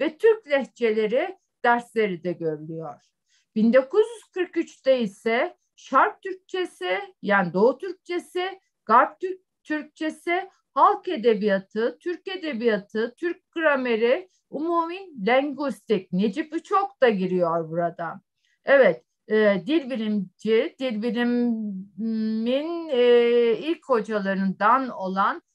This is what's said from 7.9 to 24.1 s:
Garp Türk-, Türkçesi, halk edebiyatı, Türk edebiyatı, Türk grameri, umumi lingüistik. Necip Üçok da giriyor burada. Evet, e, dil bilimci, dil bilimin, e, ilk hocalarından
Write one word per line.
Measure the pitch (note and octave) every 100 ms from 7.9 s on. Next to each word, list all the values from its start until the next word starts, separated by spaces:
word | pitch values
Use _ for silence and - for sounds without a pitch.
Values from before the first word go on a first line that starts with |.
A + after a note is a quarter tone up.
| F4 - F4 - F4+ F#4 F#4+ _ _
Garp | - A#3 D4+ -
Türk-, | F#4 F#4 _ _
Türkçesi, | - D4+ D4 - D#4 D#4 F4 F4+ F#4+ _ _
halk | C4+ F4+ G4+ F4+
edebiyatı, | D4+ A#3+ G#3 G#3 G3 F#3+ G#3+ A#3 B3
Türk | E4+ E4+ -
edebiyatı, | F#4 D#4+ A3 A#3 G#3 G3+ G#3+ G#3+ -
Türk | E4+ F4 _
grameri, | E4 D#4 C#4 B3 A3 A#3 D#4+ F#4 _ _
umumi | - E4 E4+ E4 F#4 F#4+ C#4 F#3+
lingüistik. | C4 D4 C4 C#4+ - - G3 -
Necip | F#3 G#3+ A3+ -
Üçok | D#4+ - F#4+ G4 -
da | B3
giriyor | G3+ F#3 F3+ E3+ E3+ D#3+
burada. | E3 E3+ E3+ E3 - - _ _ _
Evet, | - C#4 G#3+ D#3+ _ _ -
e, | G#3+ G#3 G3 E3+
dil | E4 C4
bilimci, | B3+ A3 G#3 F#3 _ G#3+ A3 D#4 -
dil | C4 G#3+
bilimin, | A#3 A3+ A#3+ A#3+ A#3+ A3 G#3+ F#3+ G3+ G3 A3+ A3 A3 A3 A3+ C4+ D#4 E4+ D#4+
e, | B3 A#3+ A#3+ A#3+ A#3+ A#3 A3+
ilk | D4+ E4+ -
hocalarından | A#3 G#3+